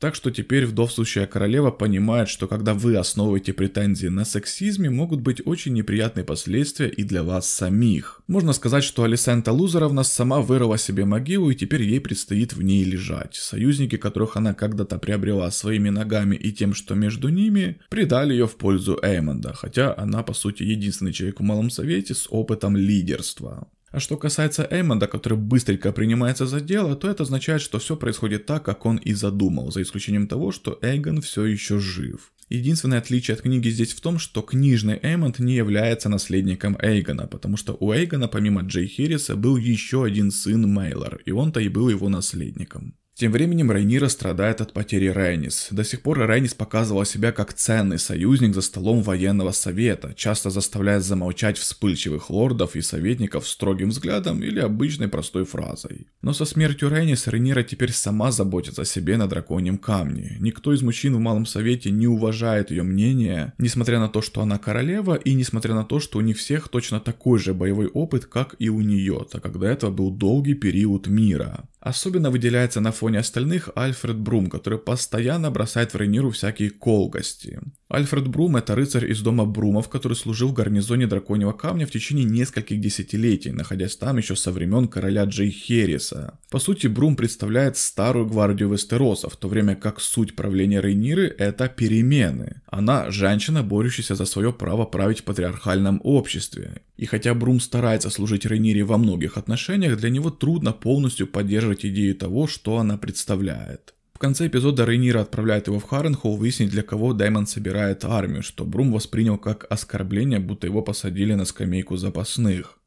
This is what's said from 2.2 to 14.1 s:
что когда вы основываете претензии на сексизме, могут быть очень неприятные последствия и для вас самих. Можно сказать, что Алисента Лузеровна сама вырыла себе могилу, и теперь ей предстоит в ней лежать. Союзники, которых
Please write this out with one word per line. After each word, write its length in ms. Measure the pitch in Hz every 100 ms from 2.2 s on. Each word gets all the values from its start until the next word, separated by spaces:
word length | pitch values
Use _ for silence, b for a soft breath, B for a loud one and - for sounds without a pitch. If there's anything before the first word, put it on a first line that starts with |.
| 104
что 200 | - 95
когда 260 | 107 107
вы 220 | 104 117 107
основываете 560 | - - 104 98 -
претензии 560 | 95 95 101 101 90 90
на 160 | 92
сексизме, 680 | 110 104 101 - 202 196 165
могут 300 | 123 170 151
быть 220 | 123 127
очень 300 | - 170 147
неприятные 500 | 117 107 104 110 98
последствия 640 | 87 80 - 107 147 - 135
и 160 | -
для 180 | 101 90
вас 260 | 82 92 92
самих. 720 | - 90 101 120 80 - - -
Можно 260 | 190 165
сказать, 300 | 135 120 139
что 220 | 139 -
Алисента 480 | 117 117 - 120 113
Лузеровна 500 | 123 185 170 156 139
сама 380 | 127 - 127 135
вырыла 380 | 123 131 117 110
себе 260 | - 98
могилу, 460 | 101 104 135 196 156
и 40 |
теперь 280 | 127 101 151
ей 180 | 104 123
предстоит 540 | - - - 101 120
в 80 | -
ней 200 | 95 98
лежать. 520 | 92 92 95 80 - -
Союзники, 600 | - 101 123 143 135 107
которых 400 | 107